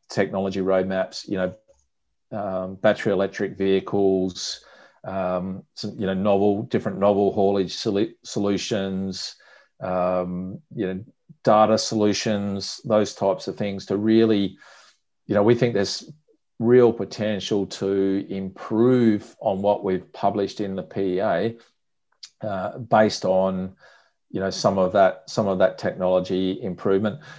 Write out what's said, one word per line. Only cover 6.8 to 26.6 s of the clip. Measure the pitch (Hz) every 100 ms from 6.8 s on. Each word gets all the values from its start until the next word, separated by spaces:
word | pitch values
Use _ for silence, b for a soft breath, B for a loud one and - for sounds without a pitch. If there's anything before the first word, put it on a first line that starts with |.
| 107 95
novel | 101 101 98
haulage | 104 98 101 90
solu-, | - 113 98 113 -
solutions, | - 110 101 95 - 107 98 95 95 92 - - b b b _
um, | 92 90 90 92 90 90 92 101 - -
you | 92
know, | 95 110 _ _ -
data | - 107 107 110
solutions, | - 110 104 98 113 104 101 98 - - -
those | 107 101
types | - 98 92 -
of | -
things | 104 98 -
to | 101
really, | 107 113 113 104 101 95 B B B B _ _ -
you | 104
know, |
we | 104 120
think | 120
there's | 101 98 - - - _ _ _ _
real | 113 123 120
potential | 113 95 - 107 101 - 104 92
to | - 98 98 98 98 98
improve | 98 95 - - 110 123 127 113 104 - -
on | 110 95
what | 101 104
we've | 101 92 -
published | - 101 101 98 -
in | 101 95
the |
P | - 101
E | 98 90
A, | 107 85 110 117 b _ _ _ _ _ - _
uh, | 107 98 95 -
based | 113 110 107 - 95
on, | 92 95 92 92 - b b b b _
you | 92
know, | 95
some | 92 104 95
of | 90
that, | 101 95 - -
some | - 104
of | 95
that | 92 -
technology | 92 90 92 92 90 92 95 92